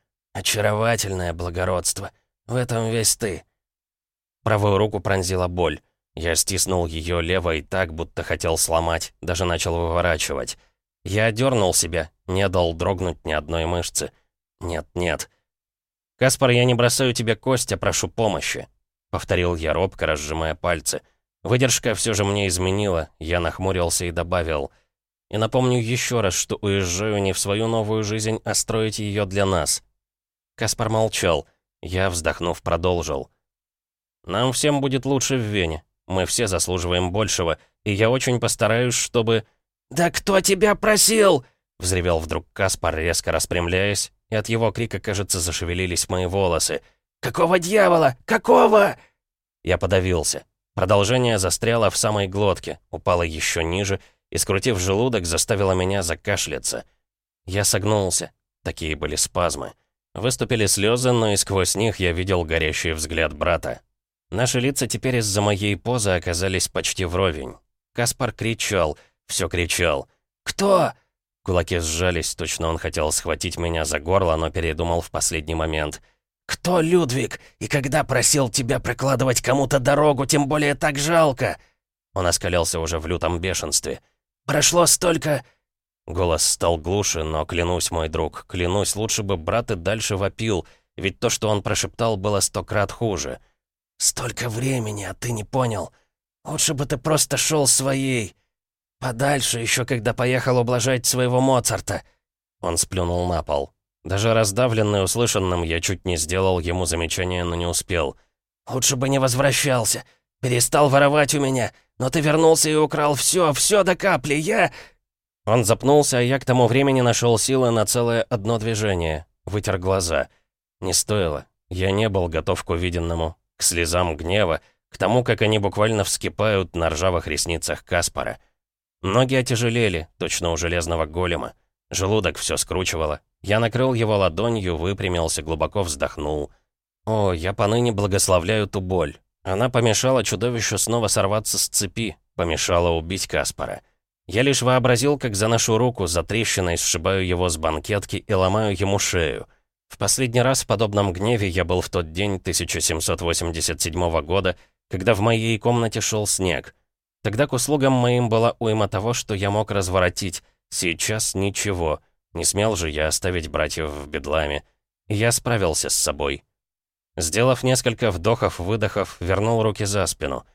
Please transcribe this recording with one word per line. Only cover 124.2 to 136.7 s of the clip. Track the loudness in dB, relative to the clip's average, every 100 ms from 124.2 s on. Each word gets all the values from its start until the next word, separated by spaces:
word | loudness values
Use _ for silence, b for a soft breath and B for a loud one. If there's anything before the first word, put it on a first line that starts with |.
| -2 0 2 -2 b b _
к | -2
тому, | 2 2
как | 2 2
они | 2 2
буквально | 0 0 2 2
вскипают | 0 -2 -4 -2 0 0 -2 -2
на | -2
ржавых | 0 0 0 -2
ресницах | -4 -2 -4 -4 -6
Каспара. | -2 -2 -2 -4 -8 -8 _ _ _ _ _ _
Ноги | 0 2 4 2
отяжелели, | 0 0 0 2 0 0 -6 -8
точно | -6 -2 -2
у | -2
железного | -2 -2 0 -2 -2
голема. | -2 -2 -2 -6 -12 _ _ -10
Желудок | -4 0 0 0 -2
все | -4 -4
скручивало. | -2 -4 -2 -2 -2 -4 _ _
Я | 0 0
накрыл | 2 0 0
его | 2 2 2
ладонью, | 2 2 0 0 -2 -2
выпрямился, | -2 -2 -2 0 -2 -2
глубоко | -4 -2 -2 -2
вздохнул. | -4 -4 -4 -4 -4 -4 -6 _ _